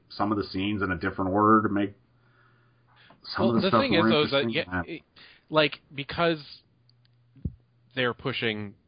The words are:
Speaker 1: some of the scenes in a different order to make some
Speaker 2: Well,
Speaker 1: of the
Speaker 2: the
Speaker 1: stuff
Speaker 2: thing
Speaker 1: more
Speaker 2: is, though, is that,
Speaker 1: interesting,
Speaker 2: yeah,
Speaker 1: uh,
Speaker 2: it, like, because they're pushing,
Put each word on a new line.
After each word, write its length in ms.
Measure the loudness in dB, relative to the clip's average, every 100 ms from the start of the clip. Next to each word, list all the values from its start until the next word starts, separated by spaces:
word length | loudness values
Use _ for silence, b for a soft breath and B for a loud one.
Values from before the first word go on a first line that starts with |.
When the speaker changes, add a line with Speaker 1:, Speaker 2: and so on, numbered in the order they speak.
| _
Speaker 1:
some 220 | -6 -2
of 60 | -2
the 60 |
scenes 400 | -4 -4 -4 -2
in 80 | -2
a 60 | -2
different 340 | -4 -4 0
order 360 | 4 6 6 4
to 60 |
make 200 | 0 -4 -6 _ _ b b b b b b b b b b
some 240 | -10 -2 2
Speaker 2:
Well, 20 |
Speaker 1:
of 60 | 2
the 60 |
Speaker 2:
the 60 | 2
Speaker 1:
stuff 120 | 2
Speaker 2:
thing 100 | 2
Speaker 1:
more 120 | 2 4
Speaker 2:
is, 40 |
though, 120 | 2
is 80 | 2
that, 100 | 0
Speaker 1:
interesting, 220 | 0 -2 -4
Speaker 2:
yeah, 80 | -6
Speaker 1:
uh, 40 | -6
Speaker 2:
it, 160 | -12 -18 b b b b
like, 320 | 0 0 -2 _
because 460 | -12 -8 -2 0 -2 -8 -20 _ _ _ _ _ _ _ -12 -12 -12 _ _ _
they're 200 | -4 -2
pushing, 600 | -2 -6 -4 -4 -4 -8 -14